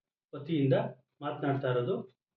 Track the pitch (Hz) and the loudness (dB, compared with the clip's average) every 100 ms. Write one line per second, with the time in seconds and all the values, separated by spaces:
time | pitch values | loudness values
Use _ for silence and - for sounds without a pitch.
0 | _ _ _ 143 135 160 135 185 - - | _ _ _ -14 -2 2 4 4 2 -8
1 | _ _ 143 - 143 131 131 123 120 233 | _ _ -8 -4 -2 0 2 0 0 -2
2 | - _ _ | -6 _ _